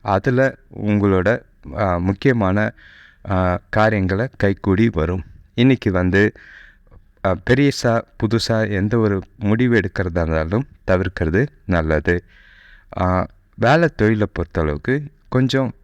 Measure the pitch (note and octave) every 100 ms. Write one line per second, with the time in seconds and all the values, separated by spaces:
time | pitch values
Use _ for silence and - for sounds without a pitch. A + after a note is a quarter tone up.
0 | G#2 G2 A#2 B2+ C3 - _ - G#2 G#2
1 | G2+ F#2+ F#2 A#2+ - _ - D2 G2+ F2
2 | F2+ G2 C#3+ A#2+ F#2+ G2 G#2+ - - -
3 | - _ - F#2+ F2+ F2+ _ - A2 G#2+
4 | F#2+ F#2+ B2+ - G2+ G2 - F#2+ A#2 E2+
5 | D#2+ F#2 - - - - B2 C3 A2+ F2+
6 | F2+ F#2+ G#2 - - - - _ _ -
7 | _ _ G2 F#2+ - B2 C#3+ - B2 A#2
8 | - _ A2 A2+ - A2+ A2 G2+ G2+ A#2
9 | G#2+ G2 - _ G#2 A2 B2 A#2 F#2 -
10 | F#2 E2+ D#2+ D#2+ D#2+ G#2 C#3 - - F#2
11 | F2+ - D#2+ F2 D3 _ - F2 D#2+ D#2
12 | D2 F2 - _ _ - _ - _ -
13 | F2+ F#2 - _ _ - A2+ D3+ E3+ -
14 | G#2+ A2 G#2 - D2 - D#2 D2 - C3+
15 | C#3+ _ _ B2+ C3 C3+ B2+ -